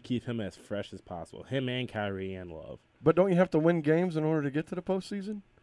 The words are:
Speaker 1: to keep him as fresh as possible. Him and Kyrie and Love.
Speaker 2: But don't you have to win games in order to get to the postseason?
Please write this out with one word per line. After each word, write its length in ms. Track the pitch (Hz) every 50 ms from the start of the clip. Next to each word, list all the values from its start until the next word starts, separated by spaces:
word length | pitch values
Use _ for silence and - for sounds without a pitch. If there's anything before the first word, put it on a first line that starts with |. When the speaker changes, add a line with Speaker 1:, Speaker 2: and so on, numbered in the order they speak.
Speaker 1:
to 60 | - -
keep 180 | 127 117 -
him 140 | 127 117 117
as 140 | 104 92 -
fresh 380 | - - - 104 101 101 - -
as 80 | 95
possible. 420 | - - 90 85 82 - - - -
Him 260 | - 127 135 131 123
and 180 | 123 127 123 113
Kyrie 460 | - 110 104 101 98 95 95 95 95
and 180 | 92 90 87
Love. 280 | 80 78 73 - 67 - _ _ _ _ -
Speaker 2:
But 120 | 151 160
don't 140 | 170 185 202
you 60 | 180 175
have 140 | 185 180
to 80 | - 156
win 220 | 156 165 175 165
games 360 | 147 156 156 170 180 185 160 156
in 60 | 156
order 180 | 156 160 156 143
to 80 | 143
get 160 | 135 151 156 -
to 80 | 185
the 60 | 180 175
postseason? 580 | - 185 190 185 - 202 202 190 208 214 202 - _ _ _